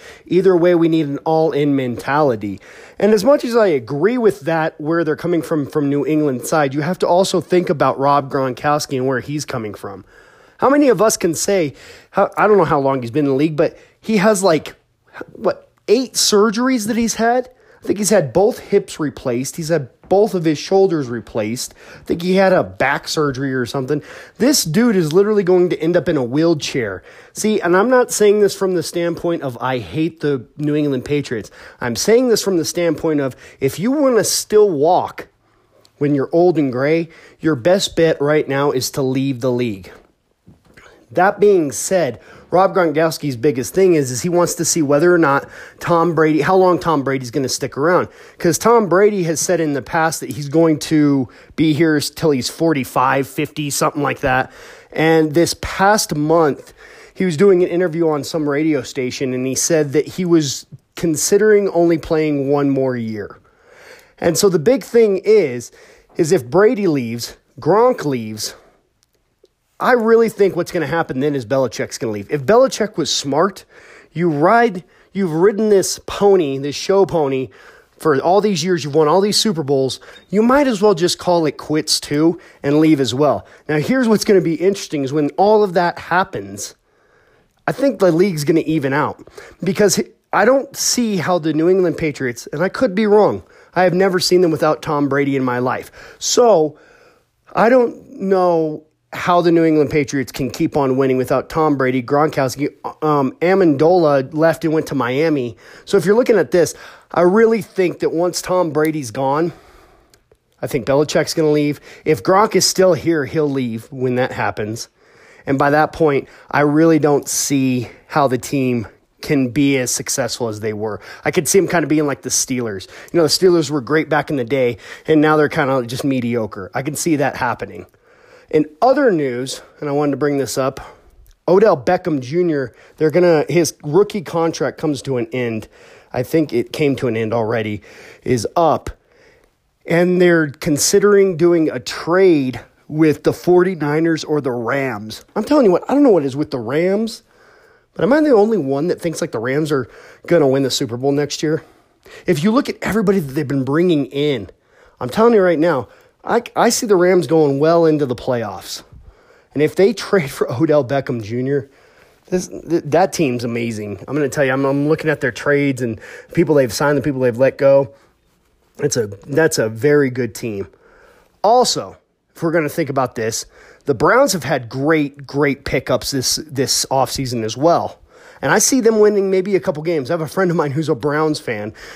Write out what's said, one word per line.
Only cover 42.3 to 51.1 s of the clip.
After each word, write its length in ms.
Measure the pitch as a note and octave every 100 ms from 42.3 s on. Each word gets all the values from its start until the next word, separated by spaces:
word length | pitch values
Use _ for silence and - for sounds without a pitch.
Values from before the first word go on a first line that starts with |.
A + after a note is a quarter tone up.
| - -
Rob 240 | E3+ F#3+
Gronkowski's 600 | F3 E3+ D3 E3 D3+ D3+ A#2+
biggest 380 | D3 C3 A#2+
thing 200 | F3+ F#3+
is, 160 | D#3+ C3
is 120 | B2
he 60 | F3+
wants 260 | F3 E3
to 100 | E3
see 180 | D#3+ E3+
whether 300 | C#3+ C#3+ F3
or 60 | F3
not 300 | D#3 A#2 - - - -
Tom 340 | - E3+ E3+
Brady, 280 | D#3 D#3+ D#3
how 140 | D3 F#3+
long 220 | F#3 F3
Tom 240 | F3 D3+
Brady's 280 | C3 C3+ B2
gonna 180 | C#3+ B2+
stick 280 | - C3 -
around. 300 | D#3 F3 A2+ - - _
'Cause 200 | F3 D#3+
Tom 300 | A3 A#3 G3+
Brady 340 | F3 G#3 G#3
has 180 | E3 D3+
said 180 | - E3+
in 140 | D#3
the 100 | C#3+
past 380 | - E3+ D#3+ D#3
that 100 | B2+
he's 180 | A#2+ C#3+
going 300 | D#3+ E3 D#3
to 480 | - D#3 D3